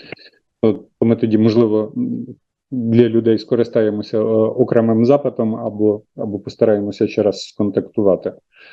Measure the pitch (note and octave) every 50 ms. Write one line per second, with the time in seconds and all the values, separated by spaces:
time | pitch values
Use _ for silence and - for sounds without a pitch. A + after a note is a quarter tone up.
0 | - - - _ - - _ _ _ _ _ - - A2 G#2 - - _ _ -
1 | C3 A#2 A#2 A#2 A#2+ A2 G#2+ G#2+ A2 A2+ G#2+ A#2 A#2 G#2+ G#2+ G#2+ G#2+ G#2+ - B2
2 | B2 B2 A#2+ A#2+ - - - _ _ _ _ _ _ - C3+ B2+ A2+ A2+ A2+ A#2
3 | A#2+ A2 A2 A2+ A2+ A2+ A2 G#2 - - B2+ A#2 A2+ - - A#2+ A2 G#2+ G#2 G#2+
4 | G#2+ - - G#2+ A2 A2 A2 A2 A2 A2 - B2+ B2 - - A#2 A2+ A#2 A2+ A2
5 | A#2 A#2+ C#3+ C#3+ - B2+ - - A#2 A2 A2+ A#2+ A#2 A2 G#2 G#2 G#2+ G#2+ G#2 A2
6 | _ _ _ - A2 A2 G2+ G2 - - - - A#2 A2+ G#2 G#2 G2+ G#2 G2+ -
7 | A2 G#2 - A2+ G2+ G2+ F#2+ - - - _ - G#2 G2+ G2 - - - - A#2
8 | G#2 G2 F2+ - - F#2 - - _ _ _ _ - -